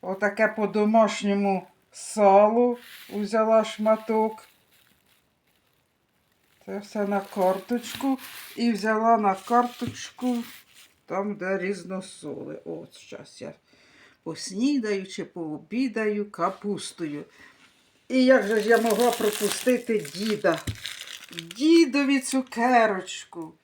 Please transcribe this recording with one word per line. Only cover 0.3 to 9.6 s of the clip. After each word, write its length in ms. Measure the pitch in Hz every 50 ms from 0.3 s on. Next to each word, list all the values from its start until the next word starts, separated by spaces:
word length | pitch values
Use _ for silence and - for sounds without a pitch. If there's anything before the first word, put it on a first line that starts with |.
| 202 - 220 208
по-домашньому 1200 | 214 - 214 202 202 214 208 214 220 226 220 202 208 - - 202 202 202 202 196 196 185 175 - _ _ _ _
сало 840 | _ - - - - 214 208 196 190 202 208 214 226 233 240 247 240 240 - - - - - -
взяла 540 | - 208 208 196 214 220 220 220 220 220 220
шматок. 800 | 220 - - 214 214 220 214 220 - 226 220 220 226 220 - - _ _ _ _ _ _ _ _ _ _ _ _ _ _ _ _ _ _ _ _ _ _ _ _ _ _ _ _ _ _ _ _ _ _ _ _ _ _ _ _ _ _ _ _
Це 140 | - 190 202
все 280 | 202 - - 220 202 196
на 120 | 202 202
карточку. 1000 | 196 - - 208 185 185 190 190 190 - 240 240 247 - - - - 269 269 262 - - - - - - -
І 160 | - 233 240
взяла 460 | 226 196 185 220 220 214 220 226 233 226
на 180 | 214 196 190
карточку 1000 | 190 - - 240 240